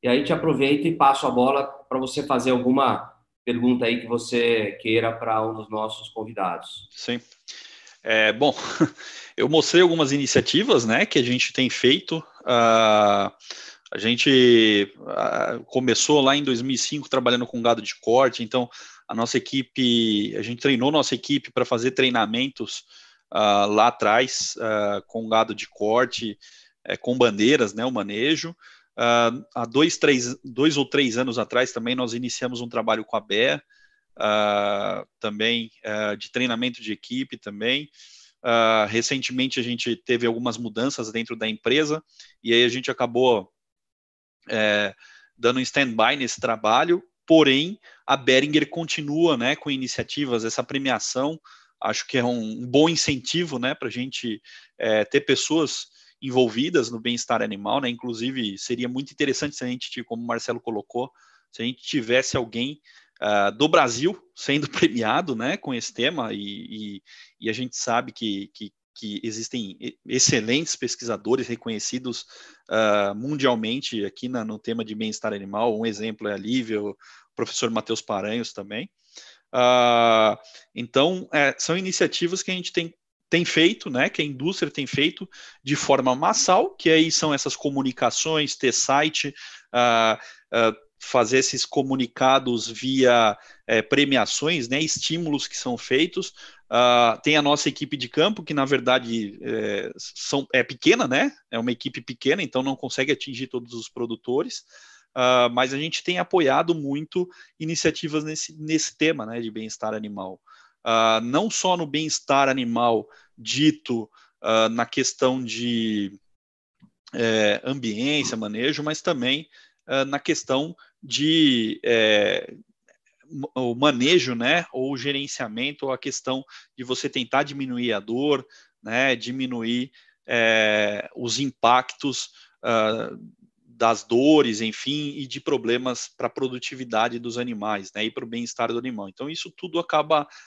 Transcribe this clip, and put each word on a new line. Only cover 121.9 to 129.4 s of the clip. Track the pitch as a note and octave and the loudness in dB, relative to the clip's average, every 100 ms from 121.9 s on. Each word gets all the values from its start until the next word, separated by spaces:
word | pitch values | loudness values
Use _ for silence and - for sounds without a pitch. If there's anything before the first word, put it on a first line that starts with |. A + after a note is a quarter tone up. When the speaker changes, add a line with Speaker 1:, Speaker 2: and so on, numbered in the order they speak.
| A#2 A2 G#2 G2+ F#2 - - - _ _ _ _ _ _ D3+ C#3+ C3 | 4 6 4 4 0 -6 -18 -20 _ _ _ _ _ _ -12 -8 -4
Speaker 2:
o | B2 | -2
manejo, | A#2+ D3 B2 C3+ F3 B2+ A#2 | 2 2 4 4 4 2 -2
né, | B2 E3+ E3+ | 0 0 -2
ou | B2+ C3+ C3+ | -6 -4 -4
gerenciamento, | C#3 C#3 C#3 - A#2 A2 C#3 D3 C3+ | -4 -4 -6 -8 -8 -6 -8 -6 -6
ou | |
a | B2+ | -6
questão | C#3+ - - C3 - - _ - | -6 -8 -4 -4 -6 -20 _ -14
de | |
você | B2 B2+ C#3+ | -6 -4 -4
tentar | C#3 A#2 C3 | -6 -2 -2
diminuir | D3 C#3 C3 B2 A#2+ | -2 -6 -6 -4 -2
a | G#2 | -2
dor, | G#2+ A#2+ D3 C3+ B2+ - _ _ | -4 -2 0 0 -2 -20 _ _
né, | G#2+ A#2 C3+ A#2 | -6 0 2 0
diminuir, | A2+ C3 | -4 -6